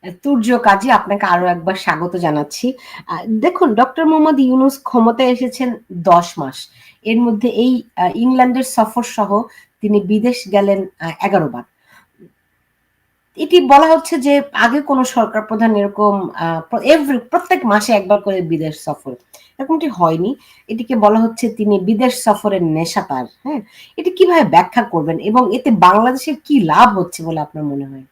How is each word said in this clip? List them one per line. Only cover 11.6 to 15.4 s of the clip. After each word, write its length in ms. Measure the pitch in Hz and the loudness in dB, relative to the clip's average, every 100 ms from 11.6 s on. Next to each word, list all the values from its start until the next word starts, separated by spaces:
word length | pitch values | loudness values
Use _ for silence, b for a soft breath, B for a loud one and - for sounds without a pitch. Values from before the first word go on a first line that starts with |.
| - _ b b b _ 175 _ _ _ _ _ _ _ _ _ _ - | -16 _ b b b _ -20 _ _ _ _ _ _ _ _ _ _ -10
এটি 240 | 302 359 | 2 2
বলা 260 | 269 277 320 | 6 6 6
হচ্ছে 320 | 320 320 330 | 2 2 -2
যে 240 | 262 285 285 | 2 2 0
আগে 300 | - 233 262 | -2 0 0
কোনো 220 | 294 269 | 0 -2
সরকার 380 | 254 - 220 214 | 0 0 -2 -2